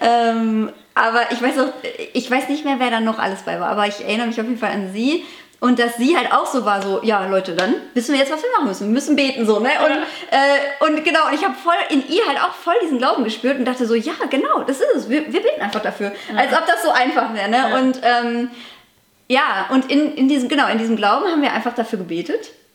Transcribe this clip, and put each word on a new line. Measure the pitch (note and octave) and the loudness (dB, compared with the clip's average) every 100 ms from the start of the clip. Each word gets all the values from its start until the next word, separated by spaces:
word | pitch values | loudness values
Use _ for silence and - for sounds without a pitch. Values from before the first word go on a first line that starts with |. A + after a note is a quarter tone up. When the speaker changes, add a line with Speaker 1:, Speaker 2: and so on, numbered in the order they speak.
Speaker 1:
Ähm, | A3+ A#3+ A#3 A3+ A3 A3 G#3+ - - | 2 4 2 2 0 0 -2 -6 -6
aber | - A3+ A#3 A#3 | 0 2 2 0
ich | A#3+ | 0
weiß | A#3+ C#4+ | 0 2
noch, | C4+ - - - - | 0 -2 -10 -10 -6
ich | - A#3 | -6 -2
weiß | B3+ C#4 | -2 0
nicht | C#4+ | -2
mehr, | D4 C4 | -2 0
wer | B3+ | 0
da | A3+ | 0
noch | A3+ A3 | 0 0
alles | F#3+ G3 | -2 -4
bei | - E3+ | -6 -4
war, | F3 | -2
aber | G3+ G#3 | 0 -2
ich | G3+ | -2
erinnere | - G#3+ A#3+ | -4 -2 -2
mich | A3+ | -2
auf | A3 | -4
jeden | A#3 | -2
Fall | G#3+ | -2
an | G3 F#3+ | -4 -4
sie. | G3+ B3 E4+ - - - _ | -2 -2 -2 -4 -16 -20 _
Und | A#3+ A#3+ | 0 2
dass | A#3+ A#3 | 2 2
sie | B3+ E4+ | 2 2
halt | B3 | 2
auch | B3 E4+ | 2 2
so | C4+ G#3 | 0 0
war, | G3+ | 0
so, | G3 F#3+ | 0 -2
„Ja, | - G#3 F#3+ | 0 0 2
Leute, | F#3+ F#3+ E3+ | 0 0 -2
dann | F#3+ E4+ - B3 | 0 -2 -2 -4
wissen | A3+ | 0
wir | C#4 | 0
jetzt, | C#4 | 2
was | D#4 | 0
wir | A#4+ | 0
machen | A#4+ C#4 | 0 0
müssen. | F#3 G3+ | -2 0
Wir | |
müssen | A#3 C#4 C#4+ | 0 2 2
beten“, | C4+ - A3 | 2 2 2
so, | G#3 | 2
ne? | A#3+ D4+ | 2 2
Und, | D4+ | 2
Speaker 2:
Ja. | C4+ D#4 - - | 0 -2 -8 -2
Speaker 1:
äh, | C4+ C#4 C#4 C#4 - D#4 | 2 4 4 0 0 0
und | D4+ | 2
genau, | D#4+ D#4+ D4+ | 2 2 2
und | |
ich | C#4+ | 0
hab | E4+ B3 | -2 -2
voll, | E4+ F4 - | 0 0 2
in | C#4+ C4 | 0 0
ihr | E4 G#4 | 0 0
halt | C4+ | 0
auch | F#4 | -2
voll | - - F#4+ | -2 -2 0
diesen | F4 B3+ | 2 0
Glauben | C4 E4+ | 2 2
gespürt | A3 A3 B3 C4 | 0 -2 -2 0
und | B3 | 0
dachte | B3+ A#3 | 0 0
so, | A#3 | 0
„Ja, | A#3 F#4 D4+ | 0 -4 -2
genau, | C4 B4+ D#5 | 0 0 0
das | - C4+ | 0 0
ist | D5 F#4 | 2 2
es. | G#3 | 2
Wir, | C4+ D#4 | -2 0
wir | C#4+ | 0
beten | A4+ D#5 | 0 0
einfach | G#3 G#3+ | -2 -2
dafür.“ | A3 F#3+ G3+ G3+ - | -4 -4 -6 -6 -6
Speaker 2:
Ja. | G#3+ | -2
Speaker 1:
Als | C4 | 2
ob | D4+ E4 | 2 2
das | F4+ | 2
so | D#4+ | 2
einfach | B3 B3+ D4 A3+ | 2 2 0 0
wäre, | A3 G3+ | -2 0
ne? | A#3 B3 | 2 2
Speaker 2:
Ja. | C4 | 2
Speaker 1:
Und, | C4 B3+ | 0 0
ähm, | A#3 A#3+ A#3+ A#3 A#3+ - - - _ _ _ _ - | 2 2 0 -2 -4 -8 -20 -20 _ _ _ _ 0
ja, | B3+ D4 G3 - | 2 2 0 0
und | C4 C4 | 0 2
in, | C#4+ D4 | 2 0
in | C#4+ C4 | 2 2
diesem, | C#4+ B3 | 2 0
genau, | D4+ A#3 | 0 2
in | A3 | 0
diesem | A3+ A3 | 0 0
Glauben | G#3 A#3+ G4 | 2 2 2
haben | E4 | 0
wir | C#4 | 0
einfach | G#3+ A#3 | -2 -4
dafür | A#3 A3+ G#3+ | -4 -4 -6
gebetet, | F3 E3+ G3 G#4 - - _ | -6 -6 -4 -6 -6 -18 _